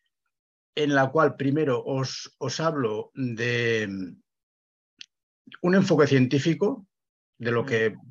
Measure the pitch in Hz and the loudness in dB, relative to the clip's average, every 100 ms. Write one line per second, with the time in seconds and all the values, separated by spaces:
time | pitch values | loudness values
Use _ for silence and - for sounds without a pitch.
0 | _ _ _ _ _ _ _ 151 147 139 | _ _ _ _ _ _ _ -4 0 2
1 | 131 160 147 - 139 147 147 120 135 135 | 2 2 0 0 -2 0 0 -2 -2 -4
2 | 131 - - - 131 - 160 147 113 107 | -4 -8 -14 -10 -8 -2 -2 -2 -2 -4
3 | 113 139 123 113 120 120 117 110 104 98 | -8 -6 -6 -4 -2 -2 0 -2 -4 -6
4 | 90 80 _ _ _ _ _ _ _ _ | -10 -14 _ _ _ _ _ _ _ _
5 | - _ _ _ - - 180 196 190 156 | -20 _ _ _ -20 -4 2 4 4 4
6 | 139 135 127 143 165 160 202 277 - _ | 6 6 4 2 0 0 0 -2 -12 _
7 | _ _ _ - 113 117 - 113 110 - | _ _ _ -8 -4 -2 0 0 0 -4
8 | - | -14